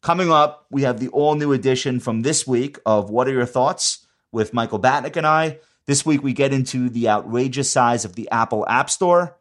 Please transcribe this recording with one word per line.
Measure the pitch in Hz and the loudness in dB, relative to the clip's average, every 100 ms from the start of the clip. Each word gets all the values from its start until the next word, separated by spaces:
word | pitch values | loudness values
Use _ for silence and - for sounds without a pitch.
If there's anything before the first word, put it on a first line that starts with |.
coming | - 170 180 | -2 0 2
up, | 156 147 - _ | 4 4 0 _
we | 139 | -2
have | 135 113 | -2 -2
the | 127 | -4
all-new | 131 147 151 147 | 0 2 2 0
edition | 135 131 127 139 127 | 0 2 0 -2 -4
from | 123 113 | -4 -2
this | 120 151 | -2 -2
week | - 123 139 - | -2 -2 -2 -6
of | - 107 98 | 0 0 0
What | 110 131 | -2 0
Are | |
Your | 131 123 | 0 -2
Thoughts | 127 131 185 - - _ _ _ | 0 0 0 -4 -6 _ _ _
with | 113 107 | -4 -2
Michael | 120 113 107 | -2 -2 0
Batnick | 127 143 135 | 0 0 -2
and | 156 156 | -2 2
I. | 156 160 156 _ _ | 2 2 -4 _ _
This | - 139 160 | -4 -2 2
week, | 147 | 0
we | 139 | 0
get | 127 139 | 0 0
into | 135 131 127 123 | 0 -2 -2 -4
the | 117 113 | 0 0
outrageous | 107 - 117 135 127 135 | 0 0 -2 -2 -2 -2
size | 139 120 120 | 2 2 2
of | 104 | -4
the | 87 110 | -10 -4
Apple | 113 113 110 - | -2 0 -2 0
App | 120 139 | 0 0
Store. | - 180 175 175 - | -2 2 2 2 -10